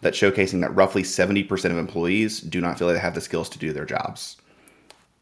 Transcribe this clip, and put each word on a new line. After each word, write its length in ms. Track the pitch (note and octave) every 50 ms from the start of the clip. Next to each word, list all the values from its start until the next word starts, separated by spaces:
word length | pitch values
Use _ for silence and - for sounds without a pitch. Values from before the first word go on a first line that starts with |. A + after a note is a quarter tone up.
that's 160 | - F2 - -
showcasing 420 | G#2 G2 G2 G2+ F#2+ F#2 F#2+ F2+
that 140 | E2+ - -
roughly 280 | F#2+ G2 F#2 - G2+
seventy 400 | F#2 - - - F2+ F#2 G2+ G2+
percent 300 | G2 - G2+ F2 - F2
of 60 | E2+ E2+
employees 640 | D#2+ - - E2+ E2+ F2 F#2+ G#2+ A2 G#2+ G#2+ -
do 180 | - D#2+ F2+ F2+
not 180 | E2+ F2 C#2+ -
feel 80 | F2
like 100 | F2 E2+
they 40 | F2
have 140 | F2 F2 E2
the 80 | E2
skills 260 | - - - E2 D#2+ -
to 100 | - -
do 140 | D2+ D#2
their 140 | D2+ C#2+ D2
jobs, 500 | - - - - - - - - - - - _ _ _ _ - - _ _ _ - - _ _ _ _ _